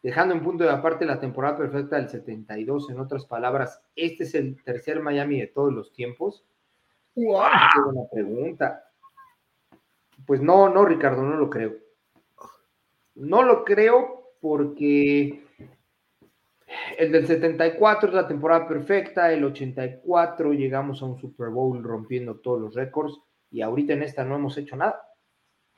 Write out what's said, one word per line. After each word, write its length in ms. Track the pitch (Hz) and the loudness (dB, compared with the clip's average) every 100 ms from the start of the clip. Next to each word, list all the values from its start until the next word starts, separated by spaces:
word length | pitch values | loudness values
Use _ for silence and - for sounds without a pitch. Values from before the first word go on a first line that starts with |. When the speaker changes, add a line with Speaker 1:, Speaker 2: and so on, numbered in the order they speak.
Speaker 1:
Dejando 320 | 127 127 185 170 | -4 0 0 0
en 80 | |
punto 200 | 156 175 | -2 0
de 60 | 170 | 2
aparte 360 | 139 160 160 165 | 2 0 -2 -2
la 140 | 131 | -4
temporada 380 | 131 127 139 147 | -6 -4 -4 -2
perfecta 380 | 139 139 143 151 | -4 -6 -4 -6
del 140 | 127 | -6
setenta 480 | 117 110 110 107 107 | -12 -14 -16 -12 -10
y 80 | 110 | -6
dos, 220 | 143 143 | -6 -8
en 80 | 127 | -12
otras 260 | 135 139 - | -10 -10 -10
palabras, 560 | 117 123 135 123 - _ - | -6 -4 -4 -4 -10 _ -8
¿este 300 | 165 165 139 | -8 -6 -6
es 100 | 156 | -4
el 260 | 135 131 | -6 -10
tercer 380 | - 120 - 156 | -10 -8 -6 -6
Miami 380 | 151 143 143 139 | -4 -4 -2 -4
de 80 | 107 | -4
todos 260 | 139 139 | -2 -2
los 180 | 117 101 | -2 -10
tiempos? 540 | - 120 120 190 - _ _ _ _ _ _ _ - | -10 -10 -6 -8 -8 _ _ _ _ _ _ _ -4
Speaker 2:
¡Guau! 340 | 226 190 202 190 160 | 0 2 4 6 6
Speaker 1:
Qué 80 | 147 | 4
buena 260 | 139 131 120 | 2 -4 -6
pregunta. 720 | 110 101 117 156 165 139 - _ _ _ _ - _ _ _ _ _ _ _ _ _ 135 | -6 -6 -6 -8 -4 -6 -6 _ _ _ _ -20 _ _ _ _ _ _ _ _ _ -2
Pues 140 | 135 | 0
no, 300 | 147 185 196 | 6 8 8
no, 160 | 185 202 | 6 4
Ricardo, 380 | 160 143 131 | 4 2 0
no 120 | 135 156 | -2 0
lo 140 | 143 | -2
creo. 260 | 117 110 - _ _ _ _ _ _ - _ _ _ _ _ _ - | -2 -6 -8 _ _ _ _ _ _ -20 _ _ _ _ _ _ -14
No 260 | 139 202 | 2 4
lo 240 | 254 220 - | 6 4 4
creo 680 | 202 220 247 254 - - _ | 4 6 6 4 -10 -20 _
porque 1040 | 160 147 143 143 147 143 143 143 143 - - _ - _ _ _ _ _ _ _ _ _ _ - - - | -2 0 -2 0 2 4 4 2 0 -4 -20 _ -20 _ _ _ _ _ _ _ _ _ _ -14 -12 -2
el 140 | 160 | 2
del 140 | 160 147 | 4 4
setenta 400 | 165 165 160 165 | 2 2 2 0
y 100 | 165 | 4
cuatro 340 | 214 208 208 | 4 4 2
es 40 | |
la 140 | 185 170 | 0 -2
temporada 400 | 147 156 165 165 | -2 2 2 2
perfecta, 680 | 147 139 196 190 - 170 | -6 0 -2 0 0 2
el 100 | 156 | 2
ochenta 400 | 143 139 131 131 | -2 -4 -10 -6
y 160 | 127 127 | -8 -8
cuatro 540 | - 175 170 170 151 | 0 2 2 0 -2
llegamos 480 | 143 135 135 143 131 | 0 -2 -4 -6 -8
a 40 | 131 | -10
un 140 | 127 | -10
Super 300 | 131 - 117 | -14 -10 -8
Bowl 340 | 117 131 123 | -2 -2 -2
rompiendo 520 | 117 113 110 127 120 107 | -6 -8 -6 -8 -8 -10
todos 260 | 127 120 | -4 -4
los 140 | 107 117 | -4 -6
récords 440 | 131 151 147 143 _ _ _ | -6 -4 -6 -10 _ _ _
y 120 | 113 | -8
ahorita 320 | 110 127 147 | -4 -2 -2
en 100 | 143 | -2
esta 200 | 147 135 | -4 -6
no 120 | 131 143 | -6 -4
hemos 200 | 139 143 | -6 -8
hecho 160 | 143 131 | -12 -4
nada. 260 | 190 - - _ _ _ _ _ _ | -4 -4 -16 _ _ _ _ _ _